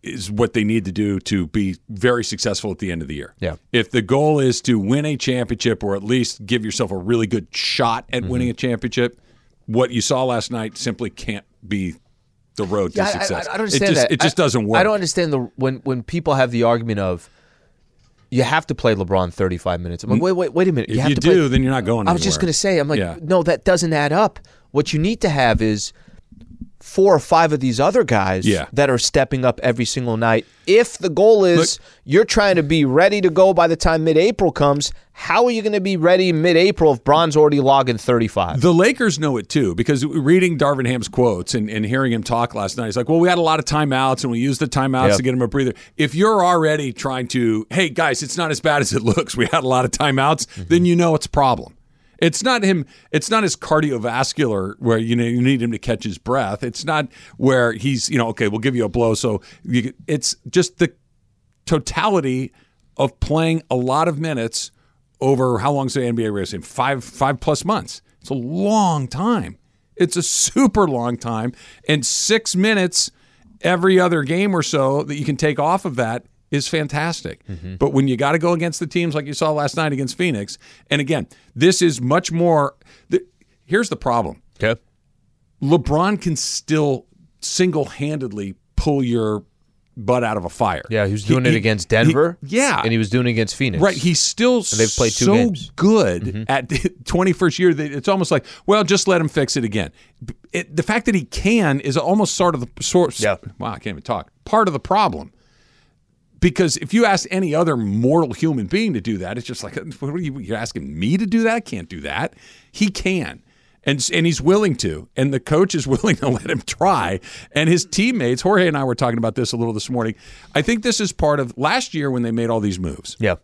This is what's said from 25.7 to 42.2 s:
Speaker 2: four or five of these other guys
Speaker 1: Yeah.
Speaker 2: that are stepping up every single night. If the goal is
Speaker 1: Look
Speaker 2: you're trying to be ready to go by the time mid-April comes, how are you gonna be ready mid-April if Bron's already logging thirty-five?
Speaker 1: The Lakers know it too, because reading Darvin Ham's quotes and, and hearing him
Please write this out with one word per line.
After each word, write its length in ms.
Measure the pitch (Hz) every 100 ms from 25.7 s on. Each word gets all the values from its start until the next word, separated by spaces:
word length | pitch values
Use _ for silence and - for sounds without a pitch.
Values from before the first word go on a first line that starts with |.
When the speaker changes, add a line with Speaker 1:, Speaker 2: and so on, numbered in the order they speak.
| 104 - - - - _ - - - - -
Speaker 2:
four 340 | - - 196 165
or 20 |
five 340 | - 165 165
of 60 | 147
these 220 | 131 113
other 240 | 147 196
guys 420 | 165 113 95 92 92
Speaker 1:
Yeah. 200 | 92 71
Speaker 2:
that 160 | 127 143
are 80 | 123
stepping 460 | - 147 131 135
up 140 | 127 117
every 220 | 127 117
single 320 | 117 - 123 113
night. 300 | 113 113 - _ -
If 300 | 202 240 -
the 100 | 185
goal 360 | 156 208 220
is 140 | 190 170 165 -
Speaker 1:
Look 80 | - -
Speaker 2:
you're 200 | - 151
trying 320 | 226 - 202 180
to 60 |
be 220 | 143 160
ready 360 | 139 135 190 208
to 80 | 185
go 220 | 160 190
by 140 | 180 170
the 80 |
time 300 | 165 - 160
mid-April 480 | 160 156 196 220 185
comes, 400 | - 143 143 - - _
how 340 | - - 170 247
are 40 |
you 120 | 226
gonna 180 | 214 208
be 160 | 190 190
ready 360 | 165 180 185
mid-April 600 | 160 170 165 190 - 160
if 100 | 127
Bron's 340 | - 151 165 147
already 220 | 151 143
logging 380 | 131 135 127 113
thirty-five? 640 | - 120 113 - 87 127
Speaker 1:
The 120 | 156
Lakers 440 | 170 202 277 226 143
know 180 | 151 123
it 120 | 101
too, 260 | 151 110
because 300 | 87 113 139
reading 540 | 143 160 135 185 180 160
Darvin 280 | 143 139 123
Ham's 220 | 123 110
quotes 460 | - 123 92 87
and, 140 | 123 107
and 160 | 107
hearing 280 | 107 127 135
him 100 | 117